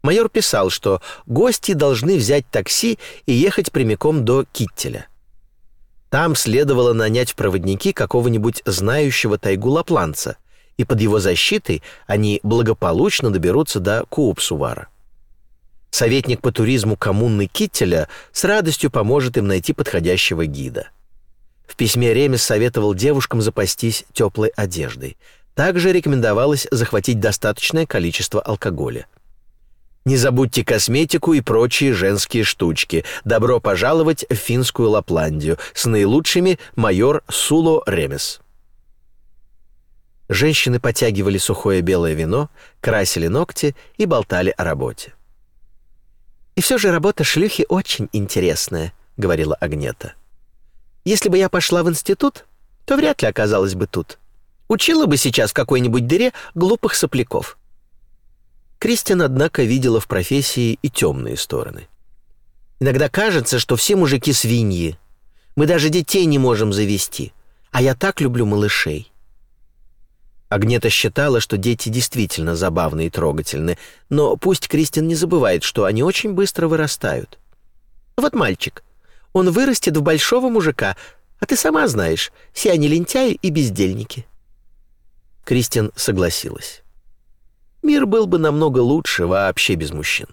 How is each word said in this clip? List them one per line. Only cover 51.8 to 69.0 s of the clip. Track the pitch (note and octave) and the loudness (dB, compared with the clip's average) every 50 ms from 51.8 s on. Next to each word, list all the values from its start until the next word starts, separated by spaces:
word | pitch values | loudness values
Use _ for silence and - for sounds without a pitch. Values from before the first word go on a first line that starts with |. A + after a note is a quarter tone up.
| E3 | 2
в | E3+ | 0
институт, | E3 D3+ - - G3 - - C#4 - - - _ - _ - _ - _ - | 0 -2 -2 -2 -2 0 0 -2 -2 -4 -20 _ -20 _ -20 _ -20 _ -4
то | - C#4 | -2 0
вряд | C#4 D4+ - - - - | 2 2 0 0 0 -2
ли | A2 | -2
оказалась | G2+ - A2 G#2 G#2+ G2 F#2+ G2 F#2 | 0 0 0 2 2 2 2 0 0
бы | F#2 G#2 | -2 -4
тут. | - - F#2 D#2+ - - - - - - - - _ _ _ - - | -4 -4 -8 -8 -8 -12 -20 -20 -20 -20 -20 -20 _ _ _ -4 -4
Учила | A3 - - - E4 D#4+ D#4 | -2 0 2 2 2 4 4
бы | G3 D3 | 2 2
сейчас | C3 - C3+ A#2 - A#2 G#2 | 2 0 0 2 2 0 0
в | - | 0
какой-нибудь | D3+ C3 - C3+ B2+ B2 B2 A2+ B2+ A#2+ | -2 0 2 2 2 2 2 2 0 2
дыре | A#2+ D3+ G3 A#3+ B3+ - - - - - | 2 2 2 2 0 0 -4 -20 -12 -4
глупых | E3 F3 F#3 A3+ A3+ - A3 - | 0 2 2 2 2 0 -2 -2
сопляков». | - - C#3+ - C3 A#2 - - - - - - - _ - - - _ _ - - - _ - _ _ - - _ _ _ _ - _ _ - _ | 0 -2 0 0 -2 -2 -2 -4 -6 -6 -6 -16 -20 _ -20 -20 -20 _ _ -20 -20 -20 _ -20 _ _ -20 -20 _ _ _ _ -20 _ _ -18 _
Кристин, | - G#3+ A#3+ A3 - - G3+ F3+ E3 | -2 -2 -2 -2 0 0 2 2 2
однако, | C#3 C3 B2+ C#3+ E3 - - C3 | 0 2 2 0 0 2 0 0
видела | G#2+ A#2+ C3+ C3 B2+ A2+ A2+ | 2 2 2 2 2 2 2
в | - | 0
профессии | - - F#2+ F2 - C3 C#3+ C#3 - - B2+ A#2+ A2+ A2+ - - | -2 -4 -4 -2 0 0 0 0 -2 -2 0 0 0 -2 -2 -4
и | C#3 | -4
тёмные | - - - E2+ C#2 C2+ B1 A1 A#1+ | -2 0 0 0 0 -2 -6 -8 -6
стороны. | C#2+ - - - B1+ A1+ - - G1+ - - - _ - - - - _ _ - _ - - _ - - - - - | -8 -8 -6 -6 -6 -6 -8 -12 -16 -20 -20 -20 _ -20 -20 -20 -20 _ _ -20 _ -20 -20 _ -20 -20 -20 -8 -2
«Иногда | C3 C3+ B2+ C3 D3+ C#3 | -2 0 2 2 0 0
кажется, | - F#3+ G#3 A3 F#3 D#3 A#2+ - - B2 | 0 0 0 2 0 0 0 0 -2 -2
что | - - B2+ | 0 0 -2
все | A2+ - - G#3 | -2 2 2 2
мужики | G3 F3 C#3 C#3 C3 - D3+ C3+ | 2 4 2 2 0 0 0 0
свиньи. | - - A2 A#2+ A#2+ A2+ G#2 F#2+ F2 E2+ D#2+ D#2 - _ - - _ _ - - - _ - - | 0 0 0 0 2 2 0 0 -2 -2 -4 -6 -8 _ -20 -20 _ _ -20 -20 -20 _ -10 -2
Мы | - D3 | 0 2
даже | D3 F3 E3+ C#3+ D#3 | 2 4 2 2 2
детей | D3+ F3+ D#3+ - - G3 F3+ | 0 0 -2 0 0 2 2
не | D#3+ D3 C#3 | 4 4 4
можем | C3 B2+ A#2 G#2 A2 G#2 G2 | 4 2 2 2 0 0 0
завести. | G2+ G#2+ G2 G#2 G2 - - - - C2+ - - - - - _ _ - _ | 0 0 0 0 -2 -4 -6 -8 -10 -10 -10 -12 -20 -20 -20 _ _ -20 _
А | - B2+ | -2 0
я | B2+ C3+ C3 | 2 2 2
так | - - G3 F#3+ - | 0 -2 -2 -2 0
люблю | - C3 B2 B2 A#2 | -2 -2 0 0 0
малышей». | G#2 G#2 G#2 G#2 G#2 - - - D#2+ D2+ D2 | 2 2 2 0 0 0 -2 -2 -4 -4 -8